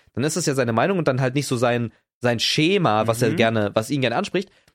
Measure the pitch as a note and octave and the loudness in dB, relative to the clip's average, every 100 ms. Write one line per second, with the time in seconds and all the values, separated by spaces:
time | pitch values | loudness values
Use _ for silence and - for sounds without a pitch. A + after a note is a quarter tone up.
0 | _ - D3 F3 D#3+ C3+ A#2+ A2+ D#3 F#3+ | _ -4 -4 -2 -2 0 0 2 0 0
1 | D3 B2+ C3 C3+ C3+ B2 A#2+ A#2+ A#2 - | 0 0 0 -2 -4 -2 0 0 -4 -8
2 | _ _ A#2+ A#2 - - D#3 G3 D3+ G#2+ | _ _ -2 0 0 0 2 2 2 2
3 | A2+ A#2 A#2+ D#3+ A2+ A2+ G2+ A2 A2 C#3+ | 0 0 0 2 2 2 0 -2 -2 -2
4 | B2 B2+ G3+ E3 - _ _ | 0 -2 -2 -4 -6 _ _